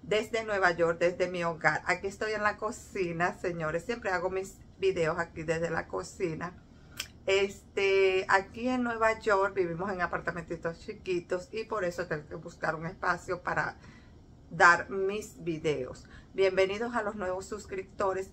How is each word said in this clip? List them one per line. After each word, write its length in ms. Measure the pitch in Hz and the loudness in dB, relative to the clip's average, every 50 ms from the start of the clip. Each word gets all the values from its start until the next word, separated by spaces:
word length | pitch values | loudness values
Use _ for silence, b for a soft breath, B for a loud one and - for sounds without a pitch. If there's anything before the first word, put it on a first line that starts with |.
desde 420 | - - 202 214 233 - 233 226 220 | -2 0 -2 -2 -2 -2 -4 -6 -2
Nueva 280 | 214 208 196 190 175 | -2 0 2 4 2
York, 260 | 170 165 170 165 165 165 | 4 4 2 2 4 2
desde 280 | 170 175 180 175 185 | 2 2 2 2 -2
mi 160 | 175 180 175 | 0 0 -2
hogar. 400 | 170 170 165 156 - 151 156 - - | -2 -2 -2 2 2 2 2 2 0
Aquí 200 | - 180 180 - | 0 -2 0 -2
estoy 260 | 196 196 - 226 214 | -8 -4 -4 -4 -2
en 100 | 214 208 | -2 0
la 160 | 208 208 202 - | 0 0 0 0
cocina, 760 | 220 214 247 - - - - 202 185 170 170 165 175 185 202 - | -6 -6 -6 -8 -14 -10 -4 -2 -2 -2 0 0 0 0 0 -2
señores. 460 | - 185 170 170 160 156 151 170 165 | -4 -4 -2 -2 -2 -2 -2 -2 -2
Siempre 260 | - 233 233 226 208 | -4 -6 -4 -2 -2
hago 180 | 185 175 170 185 | -2 0 -2 -2
mis 300 | 185 190 196 202 - - - - - - | -2 -2 -6 -6 -14 -18 -20 -20 -8 0
videos 400 | 190 190 185 175 165 156 165 170 | 0 2 2 2 0 0 0 -2
aquí 240 | 170 - - 165 | -4 -6 -6 -8
desde 280 | 160 160 160 165 170 165 | -4 -2 -2 0 0 0
la 180 | 160 170 170 - | -2 -2 -4 -4
cocina. 640 | - 185 185 - - - 196 165 156 - 175 175 - - B B B B B B B B B B B B - | -6 -8 -8 -8 -6 -4 -4 -4 -2 -4 -8 -10 -10 -14 B B B B B B B B B B B B 0
Este, 1000 | - 190 196 196 202 202 - - - - 208 196 196 190 196 190 190 185 190 190 - | 2 4 4 4 2 -2 -10 -18 -8 -2 0 2 4 6 6 6 6 4 2 2 4
aquí 400 | 190 196 190 - - 226 233 254 | 4 2 2 0 -10 -4 -2 -2
en 140 | 254 247 | 0 0
Nueva 360 | 247 240 226 220 226 220 220 220 | 0 -2 0 2 2 2 2 2
York 340 | - 220 202 190 196 196 190 | 2 4 4 4 4 2 2
vivimos 360 | 196 180 170 165 165 185 208 | 0 0 0 -2 -4 -4 -4
en 120 | 190 180 | -2 -2
apartamentitos 760 | 175 170 190 170 - 175 170 170 165 - 175 165 - 165 165 - | -2 -2 -2 -4 -4 -4 -6 -6 -8 -8 -10 -6 -6 -6 -6 -6
chiquitos 680 | - - 208 214 - 185 180 175 170 - 185 180 180 - | -12 -12 -12 -10 -4 -2 -2 -2 -2 -2 -4 -4 -4 -6
y 140 | - 220 226 | -8 -8 -6
por 180 | - 226 214 | -4 -4 -2
eso 240 | 185 175 175 - 175 | -2 -2 -4 -4 -6
tengo 220 | 170 160 151 147 - | -4 -6 -8 -6 -10
que 60 | 175 | -14
buscar 400 | 165 160 170 - - - 165 165 | -12 -12 -14 -12 -6 -4 -4 -4
un 100 | 156 165 | -4 -6
espacio 560 | 165 190 - - 185 175 175 - 185 180 175 | -8 -8 -2 0 0 0 -2 -2 -6 -6 -4
para 380 | - 175 165 165 - - - B B B B B B B B B B - - - - - | -2 -2 -2 0 -2 -2 -6 B B B B B B B B B B -20 -20 -20 -18 -14
dar 400 | 175 165 190 175 175 160 - - | 4 8 10 10 10 8 4 -4
mis 520 | 190 196 190 196 202 214 208 - - - | -2 -2 0 0 -2 -4 -8 -10 -16 -8
videos. 640 | 165 170 160 151 160 156 143 135 127 127 - - - B B B B B - | -6 -4 -4 -2 0 0 0 0 -4 -8 -10 -14 -16 B B B B B 0
Bienvenidos 600 | - 190 190 185 190 190 190 202 208 240 240 240 | 2 2 4 6 4 2 2 2 -4 -4 -2 -2
a 80 | 240 | -2
los 120 | 214 202 208 | -2 -2 -4
nuevos 320 | 208 190 185 185 190 196 | -4 -4 -4 -4 -6 -6
suscriptores 840 | - 220 202 - - 202 185 190 - - - 214 190 190 190 190 - | -8 -10 -12 -10 -10 -10 -10 -10 -10 -4 0 0 0 2 0 -4 -4